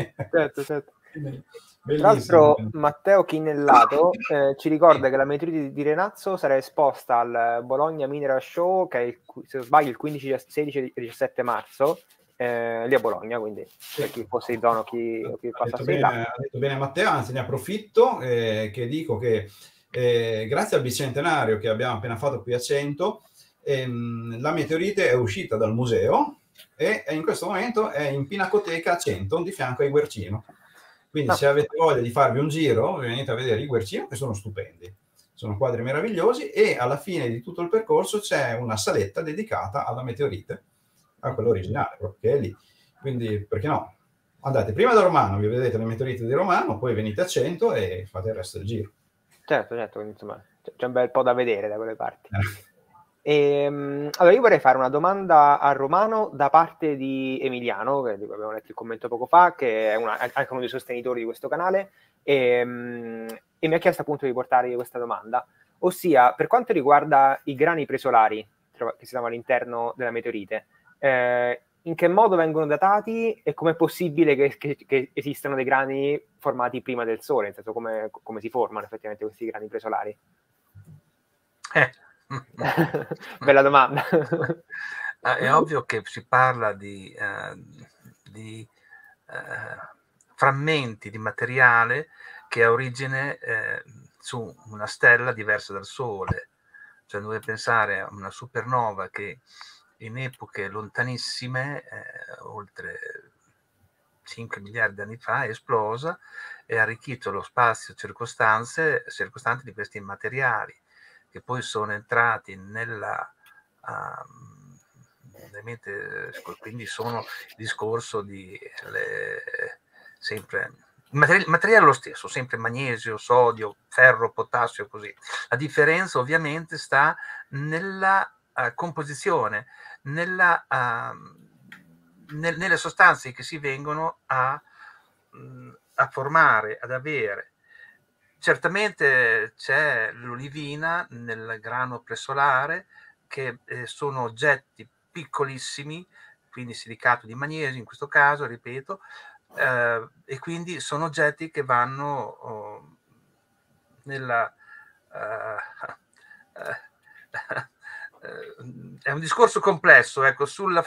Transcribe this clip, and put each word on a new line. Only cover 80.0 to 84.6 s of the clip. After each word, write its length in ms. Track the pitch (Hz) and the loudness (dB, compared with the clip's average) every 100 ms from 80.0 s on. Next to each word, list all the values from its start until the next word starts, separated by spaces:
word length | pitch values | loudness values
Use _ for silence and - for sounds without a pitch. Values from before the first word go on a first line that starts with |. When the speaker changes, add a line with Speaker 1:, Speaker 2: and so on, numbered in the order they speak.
| 104 - _ _ _ _ _ 101 101 - _ _ _ _ _ _ - | -6 -12 _ _ _ _ _ -20 -20 -20 _ _ _ _ _ _ -2
Speaker 3:
Eh. 160 | 160 135 _ _ _ - | 2 2 _ _ _ -12
Speaker 1:
<laughs> 1120 | 135 - - - - 160 147 143 160 - - | -12 -12 -4 -2 0 0 -2 -6 -12 -12 -4
Bella 220 | 143 139 | 6 8
domanda. 420 | 139 143 127 139 - 170 143 165 160 165 | 8 8 6 2 2 0 2 -2 -2 -6